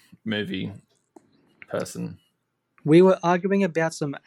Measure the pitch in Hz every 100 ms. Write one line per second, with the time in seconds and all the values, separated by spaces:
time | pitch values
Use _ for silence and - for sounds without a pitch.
0 | _ - 110 104 95 95 92 101 - _
1 | _ - _ _ _ _ - - - -
2 | - - _ _ _ _ _ _ 147 165
3 | 185 185 170 180 190 196 185 160 160 -
4 | 151 139